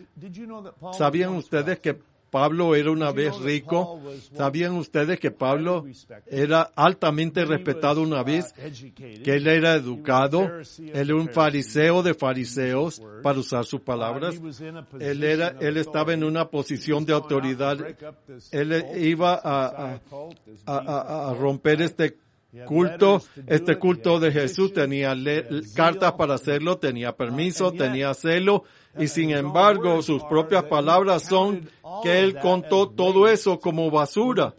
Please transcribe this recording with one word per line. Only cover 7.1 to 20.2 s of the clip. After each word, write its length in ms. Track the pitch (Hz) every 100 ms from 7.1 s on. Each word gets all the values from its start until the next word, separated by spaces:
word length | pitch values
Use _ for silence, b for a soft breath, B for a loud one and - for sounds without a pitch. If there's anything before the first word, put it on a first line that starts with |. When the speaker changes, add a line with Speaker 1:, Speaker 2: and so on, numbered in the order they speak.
| 147 165 156
Speaker 1:
He 40 |
was, 60 | 160
Speaker 2:
respetado 520 | 151 180 139 143 151
una 180 | 156 143
Speaker 1:
uh, 20 |
Speaker 2:
vez? 300 | 123 160 - -
Speaker 1:
educated. 680 | 143 131 131 - 127 107
Speaker 2:
Que 100 | 139 143
él 120 | 147
era 260 | 160 165
Speaker 1:
He 40 | 160
was 40 |
a 20 |
Speaker 2:
educado, 560 | 123 117 - 131 139 165 190
Speaker 1:
Pharisee 360 | 170 151 - 156
of 40 | 147
Speaker 2:
él 120 | 143
Speaker 1:
the 40 |
Speaker 2:
era 40 | 156
un 140 | 160
Speaker 1:
Pharisees, 440 | 160 156 143 123
Speaker 2:
fariseo 300 | 127 160 180
de 0 |
Speaker 1:
to 60 | 180
use 100 | 156
Speaker 2:
fariseos, 760 | 135 127 117 127 127 127 165
Speaker 1:
his 60 | 131
word. 180 | 110 107
Speaker 2:
para 160 | 143 135
usar 260 | 123 127 117
su 120 | 139
Speaker 1:
Uh, 60 |
Speaker 2:
palabra. 480 | - 120 113 135 170
Speaker 1:
he 60 | 170
was 240 | 160 123
in 160 | 160 165
a 80 | 143 135
Speaker 2:
Él 240 | 143 143
era, 240 | 151 156 170
Speaker 1:
position 40 | 135
of 60 |
Speaker 2:
él 140 | 151 156
estaba 360 | 156 151 151
en 60 | 165
Speaker 1:
authority. 180 | 156 160
Speaker 2:
una 120 | 160
posición 540 | 151 139 131 - 147 151
de 80 |
Speaker 1:
He 20 | 147
was 60 |
going 0 |
out 60 | 151
to 60 | 139 135 127
Speaker 2:
autoridad. 140 | 139 143
Speaker 1:
break 240 | 147 -
up 120 | 151 - -
this 220 | 127 -
Speaker 2:
Él 160 | 147 151 165
Speaker 1:
cult, 140 | 165 -
Speaker 2:
iba 380 | 160 160 175 180
Speaker 1:
this 80 | 160
Speaker 2:
a, 200 | 139 131
a, 220 | 135 135
Speaker 1:
Messiah 120 | 123 -
cult, 240 | 139